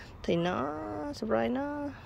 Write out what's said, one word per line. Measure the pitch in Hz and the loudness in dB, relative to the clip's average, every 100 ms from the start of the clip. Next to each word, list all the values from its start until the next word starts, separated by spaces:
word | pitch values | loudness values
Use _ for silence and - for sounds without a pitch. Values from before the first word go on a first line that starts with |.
| - - | -14 -8
thì | - 170 | 2 4
nó, | 175 - 190 302 311 302 294 | 4 2 0 -2 -4 -4 -4
subscribe | 294 220 220 233 | -4 2 4 4
nó, | 254 285 294 285 - | 2 0 -2 -4 -6